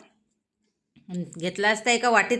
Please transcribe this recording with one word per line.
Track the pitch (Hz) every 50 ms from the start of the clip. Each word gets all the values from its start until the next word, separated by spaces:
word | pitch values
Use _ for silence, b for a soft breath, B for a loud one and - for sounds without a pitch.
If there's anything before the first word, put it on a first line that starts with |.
| - _ _ _ _ _ _ _ _ _ _ _ _ _ _ _ _ _ _ _ _ - 180 180 170 - - 165
घेतलं | 160 180 180 190 196 208
असतं | 220 214 220 247
एका | 240 226 233 247
वाटीत | 233 208 190 - 240